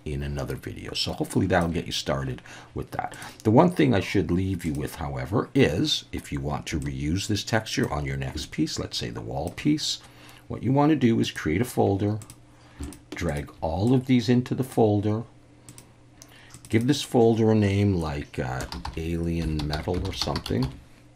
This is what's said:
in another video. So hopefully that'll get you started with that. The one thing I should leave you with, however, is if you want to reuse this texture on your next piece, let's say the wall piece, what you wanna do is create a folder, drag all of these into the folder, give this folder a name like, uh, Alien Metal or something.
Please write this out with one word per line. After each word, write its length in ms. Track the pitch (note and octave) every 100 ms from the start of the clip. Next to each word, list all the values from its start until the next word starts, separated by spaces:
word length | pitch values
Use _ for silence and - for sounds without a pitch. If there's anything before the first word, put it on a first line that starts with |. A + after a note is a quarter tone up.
in 200 | D#2 C#2
another 320 | C#2+ C#2+ C2 C2
video. 400 | - - - -
So 180 | -
hopefully 320 | - D#3 B2+ F#2+
that'll 240 | F#2 E2+
get 160 | E2 -
you 60 |
started 500 | - - C#2 C2+ B1 - - -
with 160 | C#2 C2+
that. 260 | - - - - -
The 80 | A2
one 180 | A#2+ F3
thing 240 | F3 D3
I 60 | G#2
should 320 | - G2+ E2
leave 340 | F2 F#2+ F2+ E2
you 80 |
with, 220 | C#2 C2+ -
however, 560 | C#2+ C2+ B1+ B2+ -
is 520 | C#3 - - D3+ - -
if 200 | - -
you 80 | C#2+
want 260 | C#2 C#2 -
to 140 | D#2+
reuse 480 | C#2 C2+ C#2+ F2+ -
this 160 | G2+
texture 500 | - A2+ G#3+ - -
on 100 | D3+
your 140 | C#3 C2+
next 320 | - - -
piece, 300 | - D#3 -
let's 180 | - -
say 140 | -
the 100 | A2+
wall 320 | A2+ C3 D#3 -
piece, 440 | D3 D3+ - - - - - - -
what 160 | -
you 100 | A#2
wanna 240 | C3+ D3 D#3
do 220 | A#2+ A2+
is 120 | A#2+
create 300 | - D#2+ E2+
a 40 | B2
folder, 520 | - G#2+ G2 G#2 G#2+ - - - - - - - - -
drag 380 | - E2+ D2 C#2+ -
all 320 | E2 E2 A2+
of 140 | C3 C3
these 200 | B2 G#2+
into 260 | B2 B2
the 120 | B2 B2
folder, 580 | - A2 G#2 G#2 G#2+ A#2 - - - - - - - - - - - - - -
give 200 | A2+ A#2+
this 160 | C#3+
folder 480 | - B2+ A2+ A2+ A2
a 40 | A2
name 380 | G2+ G2 G2+
like, 440 | F#2 D#2 C#2+ C#2 -
uh, 280 | C2 C2 C2 - - -
Alien 680 | D#2+ E2+ E2+ E2 D#2+ D#2 D2
Metal 400 | D2+ E2+ F2+ F#2+
or 60 |
something. 560 | - - C#2 - G#2+ C3+ - - - -